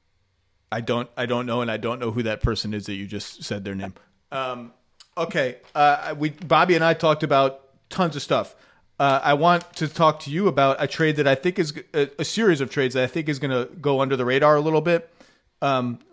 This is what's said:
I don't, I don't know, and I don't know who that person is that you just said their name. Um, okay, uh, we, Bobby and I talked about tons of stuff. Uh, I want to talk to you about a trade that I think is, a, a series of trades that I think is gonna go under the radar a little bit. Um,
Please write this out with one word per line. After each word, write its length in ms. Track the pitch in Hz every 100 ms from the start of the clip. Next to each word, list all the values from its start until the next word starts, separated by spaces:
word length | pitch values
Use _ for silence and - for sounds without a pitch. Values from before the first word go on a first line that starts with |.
| _ _ _ _ _ _ -
I 80 | 113
don't, 280 | 117 120 123 -
I 100 | 120
don't 200 | 120 123
know, 140 | 117
and 100 | 120
I 60 | 110
don't 240 | 117 123
know 100 | 120
who 140 | 110
that 180 | 110 107
person 320 | - 110 107
is 120 | 107 98
that 80 |
you 120 | 98 98
just 380 | 104 - -
said 180 | - 104
their 140 | 98 95
name. 180 | 98 95 _ _ -
Um, 400 | 139 131 123 117 _ _ _ - -
okay, 420 | 170 170 131 - _
uh, 440 | 156 147 143 156 147
we, 120 | 151
Bobby 440 | 147 151 151 180
and 80 | 165
I 120 | 165
talked 280 | 160 160 151
about 380 | 156 139 135 - _ _ -
tons 260 | - 180 147
of 60 |
stuff. 340 | - 131 101 - _ _ _ -
Uh, 220 | 139 135
I 120 | 147
want 380 | 143 165 175 -
to 120 | - 156
talk 320 | - 160 151
to 100 | -
you 160 | 151 202
about 340 | 139 135 135
a 60 | 139
trade 260 | - 160 147
that 120 | 139
I 80 | 135
think 240 | 180 180
is, 140 | 160 156 -
a, 180 | 156 143 -
a 60 |
series 360 | 160 - 220 156
of 100 | 131
trades 240 | - 131
that 100 | 131
I 20 | 127
think 220 | 170 151
is 100 | 139
gonna 280 | 139 127 120 185
go 200 | 143 135
under 160 | 135 135
the 80 |
radar 320 | 123 135 147 151
a 40 |
little 200 | 151 156
bit. 340 | 160 170 - _ - _ _ -
Um, 380 | 139 131 123 120 _